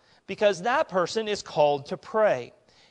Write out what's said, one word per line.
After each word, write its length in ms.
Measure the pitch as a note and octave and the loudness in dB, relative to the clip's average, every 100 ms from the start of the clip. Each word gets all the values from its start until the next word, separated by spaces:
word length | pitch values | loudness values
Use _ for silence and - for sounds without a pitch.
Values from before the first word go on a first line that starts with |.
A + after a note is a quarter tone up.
| _ _ - | _ _ -12
because 360 | F#3+ G#3 F3 | 0 0 2
that 260 | F#3 C#4 - | -2 -2 0
person 400 | F#3 E3+ A3 G#3+ | 0 -2 -2 -4
is 140 | G3+ | -6
called 440 | - E3 D3 C#3+ C3+ | -4 2 4 2 -4
to 100 | F#3 | -12
pray. 560 | - A3 G#3 C3 A#2+ _ _ _ _ | -4 2 2 2 -4 _ _ _ _